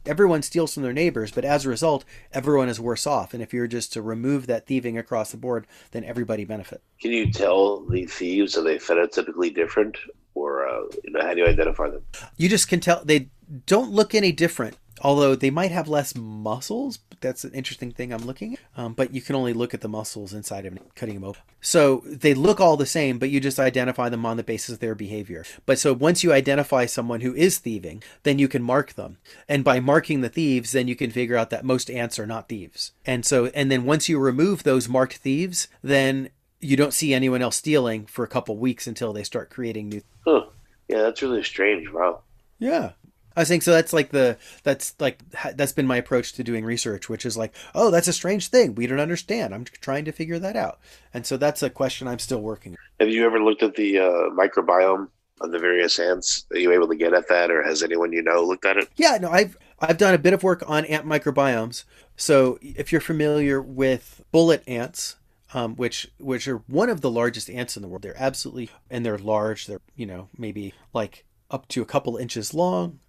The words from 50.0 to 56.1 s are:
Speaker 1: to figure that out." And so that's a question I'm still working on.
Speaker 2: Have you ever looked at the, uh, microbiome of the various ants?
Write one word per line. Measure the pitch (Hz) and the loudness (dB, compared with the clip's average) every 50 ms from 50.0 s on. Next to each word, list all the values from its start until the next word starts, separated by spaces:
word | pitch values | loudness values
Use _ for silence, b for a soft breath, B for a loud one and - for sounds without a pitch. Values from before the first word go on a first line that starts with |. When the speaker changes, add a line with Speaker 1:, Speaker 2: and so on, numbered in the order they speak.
| 156 | -6
Speaker 1:
to | 156 | -8
figure | 151 - 160 160 170 170 | -8 -8 -8 -6 -6 -6
that | 185 190 220 | -6 -4 -4
out." | 226 - 90 - _ b b b b b b b | -2 -4 -4 -6 _ b b b b b b b
And | 123 117 | -10 -6
so | - 139 127 | -4 -2 0
that's | 143 147 147 - | 0 0 0 0
a | 151 131 | -4 -4
question | - - 139 127 - - 131 127 | -2 -2 -2 -2 -2 -4 -8 -8
I'm | 123 117 | -6 -6
still | - - 131 113 | -6 -4 -4 -4
working | 107 110 107 - - 98 | -4 -6 -8 -10 -12 -18
on. | 85 B B B B - 110 | -18 B B B B 0 0
Speaker 2:
Have | 110 | 2
you | 110 113 117 | 4 4 4
ever | 113 113 113 | 4 4 4
looked | 107 110 107 - | 4 4 4 4
at | 113 104 - | 2 0 2
the, | - 107 101 98 95 | 0 0 2 4 4
uh, | 92 90 87 85 85 85 | 4 4 4 2 0 0
microbiome | 85 90 95 95 - 101 85 85 90 92 92 95 95 98 98 - _ _ _ _ _ - | 2 2 2 2 2 0 2 4 4 6 6 4 4 0 -2 -10 _ _ _ _ _ -10
of | - 85 | -8 -6
the | 85 85 | -4 -2
various | 85 90 90 87 87 85 - - | 0 2 2 4 2 2 0 0
ants? | 85 90 | 0 0